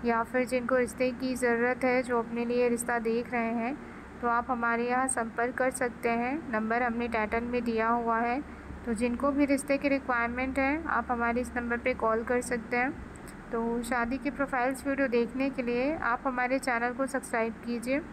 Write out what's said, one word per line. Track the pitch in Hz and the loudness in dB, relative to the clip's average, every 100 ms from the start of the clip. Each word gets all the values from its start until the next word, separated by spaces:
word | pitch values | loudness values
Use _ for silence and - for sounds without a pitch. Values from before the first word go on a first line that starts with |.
| 240 | 2
या | 226 | 0
फिर | 233 254 254 | 2 0 0
जिनको | 254 240 262 | 0 2 2
रिश्ते | 247 - 254 | 2 0 -2
की | 240 262 247 | 0 -4 0
ज़रूरत | 247 233 247 247 | 2 4 2 2
है, | 254 247 | 2 2
जो | 247 240 | 2 0
अपने | 226 233 240 | 0 -4 0
लिए | 240 247 | 2 4
रिश्ता | 233 - 240 | 2 0 0
देख | 226 226 240 | 2 0 0
रहे | 247 226 | 0 0
हैं, | 233 233 294 - - - - | 0 -2 -4 -10 -14 -16 -4
तो | 240 | 0
आप | 233 240 | 0 0
हमारे | 247 233 233 240 | 0 2 2 2
यहाँ | 254 262 | 2 2
संपर्क | 247 226 226 240 233 | 0 -2 0 0 2
कर | 254 | 0
सकते | 254 247 233 233 | 2 -2 0 0
हैं। | 233 240 294 302 | 2 0 -2 -2
नंबर | 220 220 233 | -2 0 2
हमने | 247 233 240 | 2 0 0
टाइटल | 233 214 233 | 0 0 0
में | 240 247 | 0 0
दिया | 240 220 226 | 0 2 2
हुआ | 240 233 226 | 2 2 2
है, | 240 254 - - - - - | 2 -2 -4 -12 -12 -10 -4
तो | |
जिनको | 220 240 240 277 | 0 0 2 2
भी | 277 285 | 4 4
रिश्ते | 277 - 277 | 4 2 0
की | 285 | 2
requirement | 277 - 240 233 240 262 269 | 0 2 0 0 0 -2 2
है, | 269 302 330 | 2 0 0
आप | 226 240 | -2 0
हमारे | 240 233 233 | 0 2 0
इस | 240 240 | -2 -4
नंबर | 240 233 | -2 0
पे | 254 | 0
call | 254 220 220 | 0 2 2
कर | 226 247 | 2 0
सकते | 247 247 226 240 | 0 -4 -2 0
हैं। | 262 - - - - - - | 0 -4 -12 -14 -14 -16 -6
तो | 233 233 233 | -2 -2 -2
शादी | 233 254 233 262 | -2 0 0 -2
की | 285 | -4
profiles | - 269 262 247 262 277 | -2 -2 0 0 0 -2
video | 269 269 | 0 2
देखने | 233 233 254 269 | 2 0 0 -2
के | 277 | 0
लिए | 240 240 269 330 | -2 0 0 0
आप | 233 240 277 | 0 0 0
हमारे | 247 247 269 | 0 0 0
channel | 262 233 240 | 0 0 0
को | 247 269 | -2 -2
subscribe | 262 - 240 226 | -2 -2 0 0
कीजिए। | 220 233 240 233 277 - | -2 -6 -4 -2 -2 -2